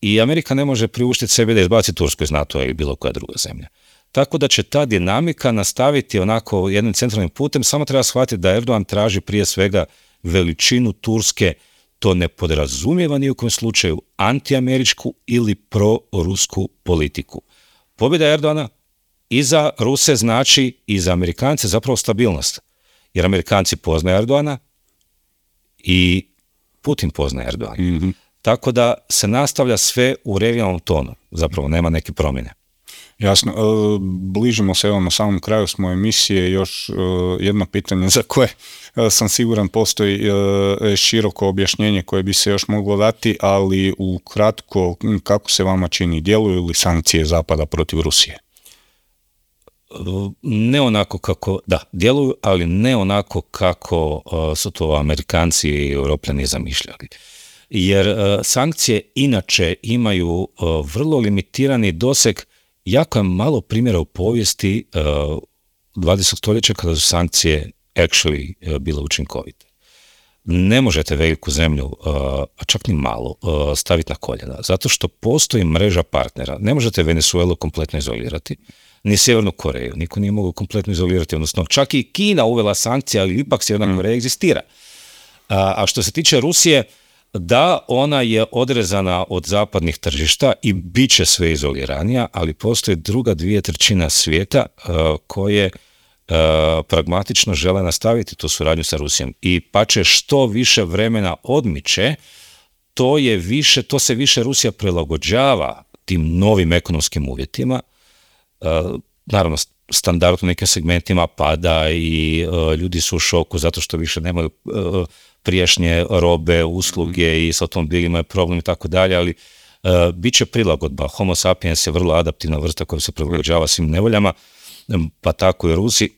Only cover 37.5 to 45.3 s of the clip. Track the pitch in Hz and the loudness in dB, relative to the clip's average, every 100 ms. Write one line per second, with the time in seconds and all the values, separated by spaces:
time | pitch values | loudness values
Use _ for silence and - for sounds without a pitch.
37.5 | 104 92 101 - 95 92 127 - - 123 | 0 -2 -4 -2 0 2 0 0 0 0
38.5 | - - - - - 113 - 110 - 117 | -2 -20 -20 -12 0 2 2 0 0 0
39.5 | 113 98 113 110 - 104 101 104 101 101 | 2 0 0 0 0 0 0 0 0 2
40.5 | 98 98 98 110 98 - 113 104 - 98 | 2 0 0 0 0 2 2 0 0 -2
41.5 | 95 95 - 107 101 87 98 92 98 - | 0 -2 0 0 0 0 -2 0 0 0
42.5 | 101 - 104 101 101 107 113 113 104 98 | 0 0 -2 0 2 2 2 -2 0 2
43.5 | 98 98 95 95 - 95 90 - - 107 | 2 2 2 0 0 -4 -4 -6 0 2
44.5 | 107 - 101 90 85 - 104 - | 0 -4 -2 -2 -2 -2 -4 0